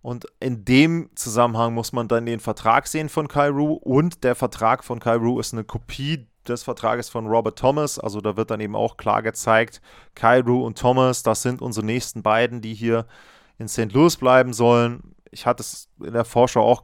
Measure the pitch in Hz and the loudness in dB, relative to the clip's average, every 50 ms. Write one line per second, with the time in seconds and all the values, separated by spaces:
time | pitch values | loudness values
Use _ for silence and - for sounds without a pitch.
0 | - 123 123 120 - - _ _ - 131 123 110 98 123 127 131 151 165 165 170 | -10 -10 -10 -10 -12 -18 _ _ -6 -6 -6 -6 0 4 6 6 6 4 2 -2
1 | - - _ - - 120 107 117 120 120 110 113 117 117 117 117 110 - - 120 | -4 -8 _ -12 -10 -4 2 2 2 2 2 0 0 0 -2 -4 -8 -6 -6 -6
2 | 117 104 117 117 117 120 117 110 - 117 107 - - 110 117 135 - - - 156 | -2 0 0 0 0 -2 -6 -6 -6 -8 -8 -2 0 2 2 2 2 -2 -6 -6
3 | 156 143 - 165 151 143 - 147 143 147 143 139 147 151 156 - - - 127 139 | -6 -4 -4 -4 -6 -2 0 0 0 0 0 0 -2 -2 -2 -4 -2 2 2 2
4 | 160 175 - _ - 127 123 - 131 120 - - 113 113 110 - - - 120 117 | 2 2 -2 _ -2 -2 0 0 -4 -6 -4 -2 0 0 0 0 -2 -10 -10 -4
5 | - 120 113 120 113 117 123 117 110 - - 113 107 - - 113 - - - - | -2 0 0 2 2 0 -2 -2 -4 -6 -8 -10 -10 -8 -10 -10 -10 -10 -12 -8
6 | 135 147 165 147 117 _ _ _ _ - 120 120 - - 123 - - 110 117 120 | -6 -6 -6 -6 -8 _ _ _ _ -8 -8 -6 -6 -10 -8 -2 -2 -2 -2 -2
7 | 117 - - 120 110 107 110 117 113 113 110 - - 127 143 151 151 139 - - | -4 -6 -8 -8 -2 0 0 2 0 0 -6 0 0 2 2 2 -2 -4 -6 -8
8 | - 110 101 107 101 107 98 104 110 - 113 107 107 104 104 107 110 110 - - | -8 -8 -8 -4 -4 -4 -2 -2 -4 -4 -4 -6 -6 -6 -4 -2 -4 -4 -4 -4
9 | - 110 104 107 110 113 - - - 117 110 110 113 113 - - _ _ - - | -2 0 0 0 -2 -4 -8 -4 0 2 2 2 2 0 -6 -20 _ _ -20 -20
10 | _ - _ - - 117 123 127 123 120 123 127 123 117 104 - - 123 127 131 | _ -20 _ 0 4 4 4 4 4 2 0 0 0 -4 -6 0 0 2 2 4
11 | 131 127 123 - - 117 110 - - 127 127 127 127 123 110 110 107 107 117 127 | 2 2 0 0 0 -2 -2 0 -2 -4 -4 -4 -8 -8 -6 -6 -4 -2 -4 -4
12 | 120 - - 113 101 107 107 113 123 120 120 120 107 110 113 104 113 117 113 113 | -4 -6 -12 -4 0 2 2 2 2 0 -2 -10 -12 -12 -10 -4 -2 0 0 0
13 | 113 - - - - - _ _ _ _ _ _ 113 107 - - 113 104 98 131 | -2 -6 -16 -20 -20 -20 _ _ _ _ _ _ -12 -8 -4 -4 -4 0 4 4
14 | 156 170 165 - 131 127 127 131 127 127 117 113 120 120 120 120 120 117 120 - | 4 4 4 2 2 6 6 6 4 2 0 2 4 4 6 4 2 0 -2 -8
15 | - - - _ _ _ - - - 123 123 - 135 - - - - _ _ _ | -16 -20 -20 _ _ _ -20 -4 -2 -2 -2 -2 -6 -14 -14 -16 -20 _ _ _
16 | - 80 113 117 113 - - 120 123 - - 123 110 113 123 - | -12 -4 -4 -4 -4 0 2 2 2 4 4 2 4 4 2 0